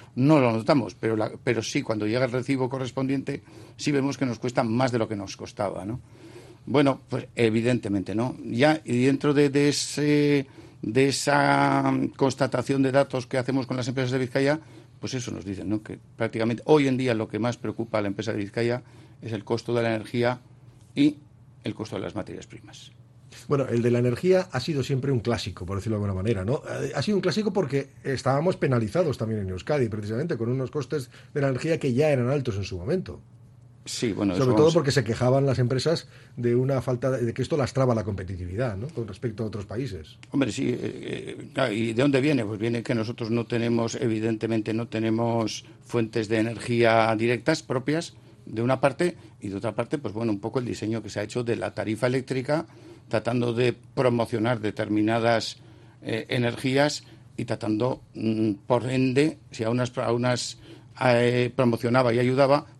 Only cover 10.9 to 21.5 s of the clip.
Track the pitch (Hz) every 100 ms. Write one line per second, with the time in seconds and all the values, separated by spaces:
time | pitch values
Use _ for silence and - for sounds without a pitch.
10.9 | 113 139 131 - 143 143 139 139 139 135
11.9 | 131 135 - 135 127 131 127 120 139 135
12.9 | 131 139 131 123 135 123 135 127 131 117
13.9 | 127 127 131 127 139 139 156 - - -
14.9 | - 104 131 120 - 92 95 - 107 -
15.9 | - - - 113 113 113 113 - 151 135
16.9 | 127 127 110 110 107 120 120 110 101 113
17.9 | 107 101 98 107 110 101 120 117 120 123
18.9 | - - - 113 107 - 117 - 120 117
19.9 | 110 101 123 120 123 - - - - -
20.9 | - 147 147 - - -